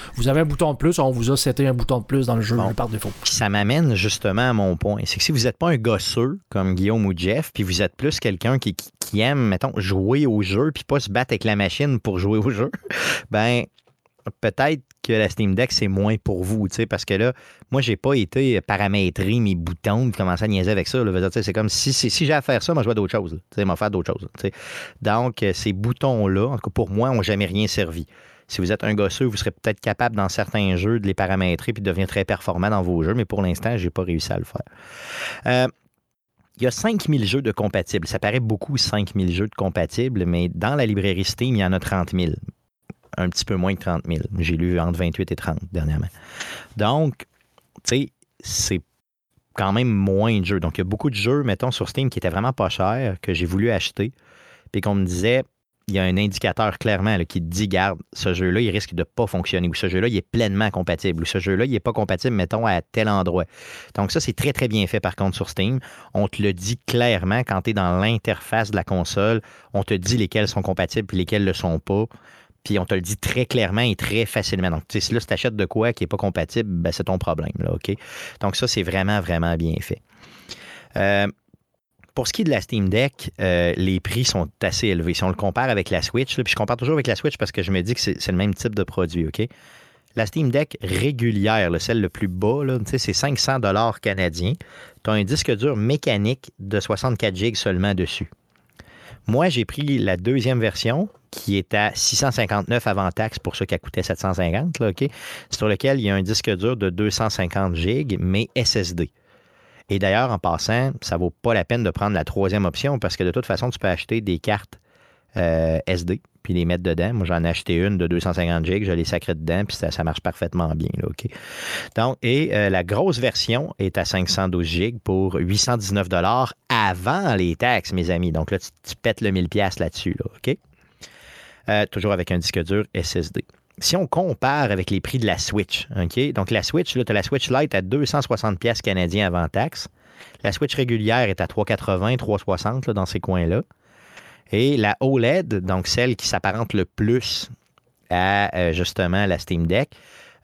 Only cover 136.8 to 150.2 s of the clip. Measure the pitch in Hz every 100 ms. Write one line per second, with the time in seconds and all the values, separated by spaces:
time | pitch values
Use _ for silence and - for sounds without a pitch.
136.8 | 165 127 120 107 98 139 - 127 151 98
137.8 | 92 135 139 143 131 110 110 92 117 113
138.8 | 113 92 87 98 98 87 80 98 147 -
139.8 | - _ _ - - - 101 95 147 -
140.8 | 123 113 107 120 113 92 87 - 101 98
141.8 | - 92 104 127 107 101 - 90 104 127
142.8 | 127 104 92 90 - 92 82 101 - _
143.8 | _ _ - - - - - 104 135 143
144.8 | 104 - 131 135 117 175 147 104 92 92
145.8 | - - 127 110 - 95 98 107 113 104
146.8 | 90 - 107 123 - - - - _ _
147.8 | _ _ - 90 95 101 101 90 87 82
148.8 | 87 - 90 95 101 85 - 85 82 101
149.8 | 143 - - -